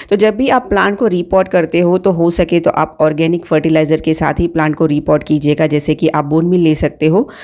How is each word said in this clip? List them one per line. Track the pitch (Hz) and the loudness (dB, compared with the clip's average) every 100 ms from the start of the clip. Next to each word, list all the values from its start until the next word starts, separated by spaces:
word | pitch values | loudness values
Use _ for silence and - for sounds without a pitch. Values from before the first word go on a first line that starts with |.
| - | -4
तो | 202 | 0
जब | 220 214 | 0 0
भी | 262 | 0
आप | 254 247 | 0 0
प्लांट | 202 190 202 | 0 0 0
को | 233 | -2
रिपोर्ट | 180 170 190 190 | -2 0 0 2
करते | 180 160 170 | 0 0 0
हो | 175 180 | 2 2
तो | 190 | 0
हो | 165 170 | 2 0
सके | 170 170 175 | 0 0 2
तो | 165 | 0
आप | - 156 - | 0 -4 0
ऑर्गेनिक | 156 151 160 170 - | -2 0 0 -2 -2
फर्टिलाइज़र | 156 170 160 151 156 | -2 2 0 2 0
के | - | 0
साथ | 156 151 147 | -2 -2 -2
ही | 170 | -2
प्लांट | 160 156 | -2 -2
को | 151 160 | 0 0
रिपोर्ट | 147 143 151 | 0 0 -2
कीजिएगा, | - 151 147 147 156 | 0 -2 0 0 0
जैसे | 147 143 | 0 -2
कि | 151 156 | -2 0
आप | 151 | -2
बोन | 143 156 170 | 0 0 2
मील | 180 | 2
ले | 165 | 2
सकते | 151 143 - 156 | 0 -2 -2 0
हो, | 175 277 - | 0 -2 -8